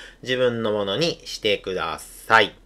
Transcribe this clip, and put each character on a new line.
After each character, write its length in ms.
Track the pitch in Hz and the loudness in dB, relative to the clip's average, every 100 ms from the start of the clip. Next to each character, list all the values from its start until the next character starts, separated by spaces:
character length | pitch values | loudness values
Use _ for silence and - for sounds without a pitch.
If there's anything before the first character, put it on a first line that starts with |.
| - - | -18 -12
自 140 | 120 127 | -4 0
分 280 | 127 117 | 0 0
の 100 | 113 | -2
も 100 | 104 | -2
の 140 | 98 104 | -2 -2
に 240 | 165 - | -2 -4
し 160 | - - | -10 -4
て 200 | 107 98 | 0 0
く 140 | 95 | -2
だ 240 | 90 80 76 | -6 -6 -8
さ 440 | - - - 113 | -12 -12 4 6
い。 120 | 98 - | 4 -2